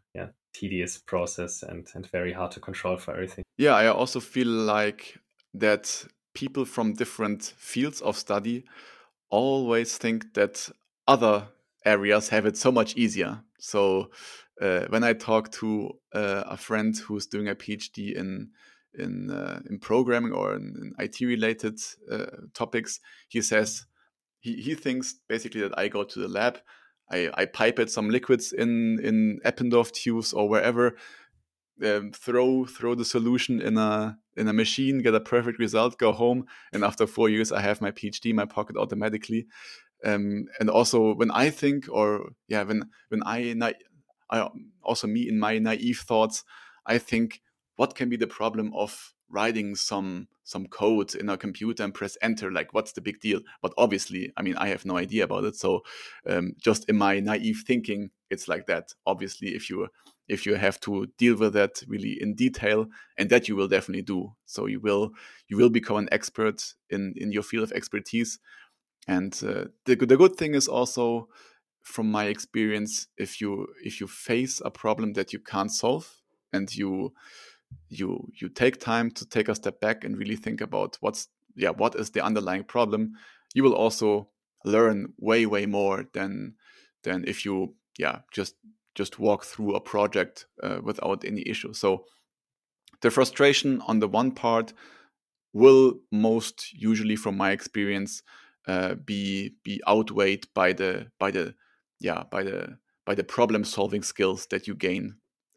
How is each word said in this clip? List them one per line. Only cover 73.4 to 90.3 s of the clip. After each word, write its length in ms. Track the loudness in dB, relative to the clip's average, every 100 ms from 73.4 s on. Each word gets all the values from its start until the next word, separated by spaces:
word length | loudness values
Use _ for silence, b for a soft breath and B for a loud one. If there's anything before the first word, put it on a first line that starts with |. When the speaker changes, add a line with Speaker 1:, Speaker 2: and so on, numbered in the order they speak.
Speaker 2:
you, 240 | -6 -4 -8 -12
if 160 | -14 -10
you 60 | -12
face 560 | -10 -2 -2 -2 -6
a 60 | -8
problem 440 | -4 -2 0 -2
that 200 | -4 -4
you 60 | -8
can't 320 | -6 -4 -4
solve, 500 | 0 0 0 -6 _ _ _ _
and 220 | -6 -4 -4
you, 380 | -4 -2 -6 B B B B B _ -20 _
you, 420 | -8 -6 -6 -10 -12
you 100 | -12
take 300 | 2 2 2
time 300 | -2 0 0
to 140 | -4 -4
take 220 | 0 0
a 80 | -2
step 240 | -4 -2
back 240 | -2 -2
and 140 | -4 -6
really 180 | -4 -6
think 260 | -6 -8
about 360 | -4 -2 -4 -2
what's, 300 | -4 -4 -14 _ _ -4
yeah, 140 | -2
what 260 | 2 0 0
is 160 | -4
the 100 | -2
underlying 440 | 0 -2 -2 -4 -2
problem, 480 | 0 2 0 -2 B B B B 4
you 80 |
will 100 | 6
also 560 | 6 2 2 0 0 -2 _ _ _ 2
learn 480 | 6 6 4 -4 -6
way, 300 | 2 4 4
way 180 | 2 0
more 400 | 0 0 0 -4
than, 400 | -6 -6 -6 -10 -14 b b b _
than 200 | -4 -4 -4
if 200 | -4 -2
you, 280 | -2 -4 -8 _ -4
yeah, 220 | -4 -4 _
just, 240 | -8 -8 -10 -20 _ _
just 240 | -8 -8 0
walk 280 | 2 2 -2
through 280 | -6 -2
a 80 | -2
project, 640 | -2 0 2 0 -2